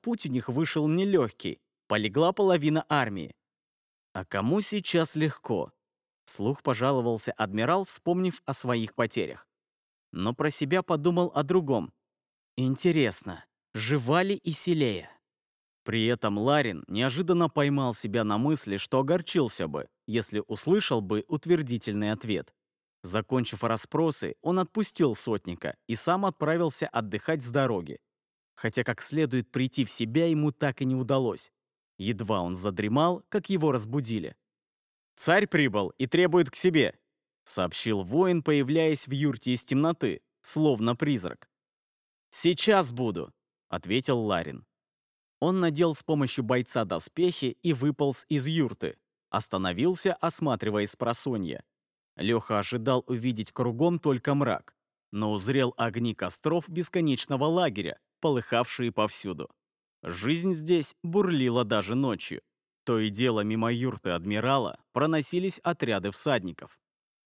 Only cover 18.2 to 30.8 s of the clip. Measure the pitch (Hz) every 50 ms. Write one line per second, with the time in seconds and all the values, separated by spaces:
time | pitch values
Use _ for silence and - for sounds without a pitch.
18.2 | 110 107 104 107 123 147 156 143 - 104 98 101 - - - 131 135 139 170 185
19.2 | 165 - - 175 139 113 - - 90 78 73 73 - - _ _ _ - 107 117
20.2 | 107 - 104 104 98 - 107 - - 156 185 208 - - 139 113 101 92 107 107
21.2 | - - 156 143 - 160 175 160 151 120 120 113 - 113 104 104 104 104 110 113
22.2 | - 110 104 80 67 - - _ _ _ _ _ _ _ _ _ - 90 90 107
23.2 | 101 - 131 127 117 - - - 120 113 113 107 - - - 147 165 160 147 -
24.2 | - 73 - - - 165 180 185 185 - - 220 208 - - - 170 135 107 -
25.2 | - 120 110 98 - 90 87 85 - 73 - _ _ - 117 110 - 165 175 190
26.2 | 202 190 160 - - 151 160 170 175 156 - - 165 - - 117 110 101 104 101
27.2 | - - 160 151 123 120 120 139 135 127 113 92 82 76 - - _ _ _ _
28.2 | _ _ _ _ _ _ _ - - 110 - 131 120 - 113 - - - 143 156
29.2 | 156 131 127 127 113 - - 131 131 127 - 139 127 - - - 117 110 117 156
30.2 | 165 170 160 151 147 151 135 - - 139 120 -